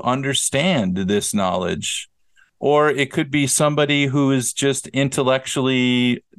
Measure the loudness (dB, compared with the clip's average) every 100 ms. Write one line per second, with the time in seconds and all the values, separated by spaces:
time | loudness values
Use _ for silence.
0 | 0 -2 -2 -2 -2 0 0 0 0 -2
1 | 0 0 -2 -2 -2 -2 -2 -4 -6 -8
2 | -12 _ _ _ _ _ 2 4 4 2
3 | -2 -2 -2 0 0 2 0 2 2 2
4 | 2 2 2 2 -2 -2 0 -2 -4 -2
5 | 0 0 0 0 -2 -2 0 2 2 2
6 | 2 0 -6